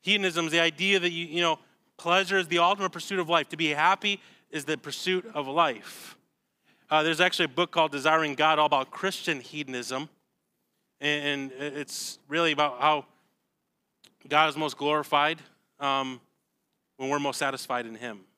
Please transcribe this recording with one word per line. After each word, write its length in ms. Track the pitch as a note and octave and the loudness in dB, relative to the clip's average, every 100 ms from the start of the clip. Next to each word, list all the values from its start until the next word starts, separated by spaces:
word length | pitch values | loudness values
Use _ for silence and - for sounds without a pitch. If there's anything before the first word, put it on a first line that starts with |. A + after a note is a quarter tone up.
Hedonism 440 | - G#3 F#3+ E3 E3 | 2 2 2 0 0
is 60 | |
the 80 | E3 | 2
idea 400 | E3 D3+ F#3+ G3 | 2 2 2 2
that, 100 | F3 | 2
you, 160 | E3+ E3 | -4 -6
you 140 | E3 | 0
know, 180 | E3+ D#3 _ _ _ - | 0 0 _ _ _ -8
pleasure 420 | E3+ F#3 F#3 F#3+ | 2 2 4 0
is 80 | E3+ | 2
the 140 | E3+ | 2
ultimate 320 | F3 G3+ F#3+ | 4 2 -2
pursuit 260 | E3+ - G3 | -4 -6 -4
of 100 | E3 | 2
life. 200 | E3 C#3+ | 0 0
To 80 | D#3+ | -4
be 140 | D#3+ | -2
happy 500 | D3 E3 G3 G#3 G3+ - _ _ | 2 2 2 0 -4 -8 _ _
is 140 | D#3 | -10
the 140 | C3+ D3+ | -6 -6
pursuit 500 | D3 - F3+ F#3 A3+ | -6 -6 -2 -2 -2
of 140 | D#3+ C3+ | -8 -2
life. 680 | D3+ D#3+ A2+ - - - - _ _ _ _ _ _ _ | 0 0 0 -12 -18 -20 -20 _ _ _ _ _ _ _
Uh, 140 | D#3 | 2
there's 180 | D#3 D#3+ | 2 2
actually 260 | F3+ - E3 | 2 2 -2
a 20 | |
book 240 | B2+ F3 | 0 0
called 180 | E3+ D#3 | 2 2
Desiring 460 | C#3+ C#3+ D#3+ D#3 C#3 | 2 2 4 2 2
God, 240 | D3+ D3+ | 2 4
all 60 | D3+ | 4
about 260 | C#3+ C3 | 2 -2
Christian 480 | - F#3+ F#3+ - C#3+ | -4 -4 -4 -4 -6
hedonism. 680 | A#2+ D3+ C#3 B2+ A#2 C3 D#3 _ _ _ _ _ _ _ _ _ | -8 -12 -8 -8 -6 -6 -8 _ _ _ _ _ _ _ _ _
And, 520 | D3 D3 C#3+ C#3 C3+ | -2 -2 -2 -4 -6
and 240 | C3 D3 C#3 | -8 -8 -8
it's 440 | - - - - _ | -10 -10 -10 -14 _
really 240 | D#3+ E3 | 0 0
about 280 | D3 D3 B2+ | 2 0 2
how 260 | D3 D3+ - _ _ _ _ _ _ _ _ _ - _ C3+ | 2 2 -2 _ _ _ _ _ _ _ _ _ -20 _ 0
God 200 | D3 D#3 | 2 2
is 80 | D3+ | 2
most 220 | D#3 - | -4 -2
glorified, 640 | C#3+ D3+ C#3+ D3 D3 D#3+ - _ _ _ | 0 0 0 2 2 -2 -12 _ _ _
um, 400 | C#3+ C3+ C3 B2+ _ _ _ _ _ _ _ _ | -2 -2 -4 -8 _ _ _ _ _ _ _ _
when 140 | C3 | -4
we're 80 | C#3+ | -2
most 200 | C#3+ B2+ | -2 -2
satisfied 480 | C#3+ C3+ - B2 A#2 | -4 -4 -6 -6 -6
in 100 | A2 | -10
him 240 | A#2+ G#2 F#2 | -12 -12 _